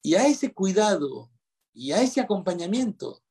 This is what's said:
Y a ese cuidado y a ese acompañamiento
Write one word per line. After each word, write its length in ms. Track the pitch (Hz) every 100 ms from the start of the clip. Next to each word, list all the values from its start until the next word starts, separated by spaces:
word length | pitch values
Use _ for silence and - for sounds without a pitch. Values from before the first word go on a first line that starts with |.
Y 120 | 147
a 120 | 175 277
ese 280 | 285 262
cuidado 760 | - 190 190 208 180 143 123 120 _ _ _ _
y 200 | - 131
a 80 | 170
ese 200 | 254 269
acompañamiento 1000 | 247 196 180 175 170 233 247 - - - _